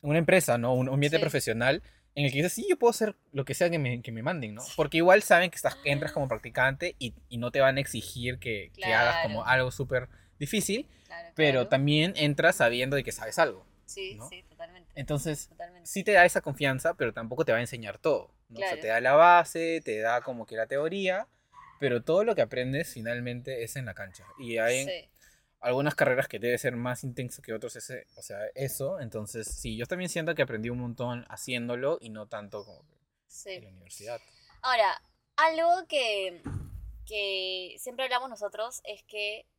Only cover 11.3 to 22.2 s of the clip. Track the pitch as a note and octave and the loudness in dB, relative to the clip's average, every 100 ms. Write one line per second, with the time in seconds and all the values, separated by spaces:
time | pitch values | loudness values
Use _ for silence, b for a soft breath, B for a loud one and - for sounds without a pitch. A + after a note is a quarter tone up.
11.3 | - D3+ C3 A#2+ C3+ C#3+ D3+ E3 - D3 | 2 4 4 2 2 4 4 2 2 0
12.3 | C#3+ D#3+ - A#2+ A#2+ B2+ C#3 A#2+ - A2+ | 4 4 6 2 2 0 0 -2 -8 -6
13.3 | C3+ D#3 F#2+ - _ - - F#3+ G#2+ B2 | 2 2 0 -16 _ -18 -12 -12 -12 -16
14.3 | F3+ _ _ E3 F3+ - - C3+ D3 D#3 | -18 _ _ -18 -18 -18 -12 -4 -2 -2
15.3 | D3+ - _ F3 F3+ - G3 G3 G3 F3 | -6 -10 _ -16 -14 -10 -4 6 8 8
16.3 | F#3+ D#3 C#3 C#3+ C3 E3 E3+ A#2+ A2+ A2+ | 6 -2 -2 0 0 -2 0 -2 -2 -10
17.3 | B2 D#3 A2+ A#2+ B2 G#2+ - E3 C3 - | -2 2 2 0 -8 -10 -4 0 0 -2
18.3 | _ _ A2+ F#3+ - A2 A2+ B2+ C#3+ F3 | _ _ -6 -6 -4 0 2 6 10 10
19.3 | F3 E3 E3 E3 E3 - G#2+ A2 A#2+ B2+ | 10 6 -2 -2 -4 -4 -2 0 0 -2
20.3 | A#2+ A2 A2 A2 C3+ D#3 G3 F#3+ F#3 A#3+ | -10 -8 -6 -4 -2 -2 -2 -2 -2 -6
21.3 | _ _ - - - C#3 A#2+ A#2+ E3+ | _ _ -20 -20 -4 0 0 2 2